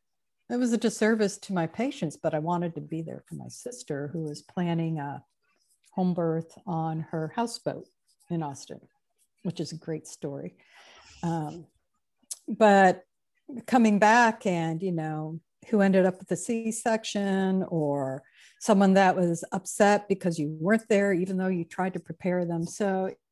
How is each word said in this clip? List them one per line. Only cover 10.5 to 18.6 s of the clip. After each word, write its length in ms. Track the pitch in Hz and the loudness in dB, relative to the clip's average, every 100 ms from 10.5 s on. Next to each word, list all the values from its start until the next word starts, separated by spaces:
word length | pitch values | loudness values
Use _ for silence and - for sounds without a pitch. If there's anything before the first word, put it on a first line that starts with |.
| - _ _ - - - - | -16 _ _ -20 -20 -20 -10
Um, 420 | 175 165 151 165 156 _ _ _ _ _ _ - - | -6 -6 -6 -12 -20 _ _ _ _ _ _ -16 -10
but 580 | 220 214 196 190 180 - _ _ _ - 247 - | 4 6 8 6 4 -4 _ _ _ -16 -14 0
coming 320 | 254 226 208 | 4 4 6
back 460 | 208 233 233 226 | 6 6 6 2
and, 380 | 202 175 165 160 | -2 -2 -2 -4
you 100 | 190 | -4
know, 480 | 165 156 156 156 160 - _ - | -4 -4 -6 -8 -10 -14 _ -2
who 120 | 214 | 2
ended 260 | 196 190 185 | 4 6 4
up 120 | 185 | 2
with 120 | - | -6
a 40 | 180 | -6
C-section 1300 | - 226 226 220 233 220 220 208 196 190 190 190 - | -4 -4 -4 -4 -2 -2 -2 -4 0 0 2 0 0
or 540 | 170 147 143 131 131 - _ - _ | -2 0 -2 -4 -6 -12 _ -20 _